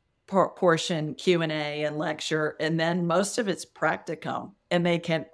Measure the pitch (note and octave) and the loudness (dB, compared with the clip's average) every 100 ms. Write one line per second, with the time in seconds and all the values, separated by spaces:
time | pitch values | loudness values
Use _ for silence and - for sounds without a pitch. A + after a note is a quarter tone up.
0 | _ _ _ F#3+ E3 - F#3 E3 - E3 | _ _ _ 2 2 2 2 4 2 -2
1 | D3+ - - F3 D#3+ D#3 D3 D3 D3+ D3+ | -4 -2 2 2 2 -2 -6 -4 -4 -2
2 | E3+ D#3 - D#3 D3+ - D#3 E3 E3 F3 | -4 -4 -2 -2 -2 -2 -2 0 2 0
3 | E3+ E3+ G3 - G#3 F3 - - D#3 F#3 | 2 2 2 -2 -2 -4 -6 -2 0 0
4 | - D#3 - - - - _ F3 F3 E3+ | -4 -8 -6 -6 -8 -16 _ 0 2 2
5 | E3 D#3+ D#3 | 0 -2 -2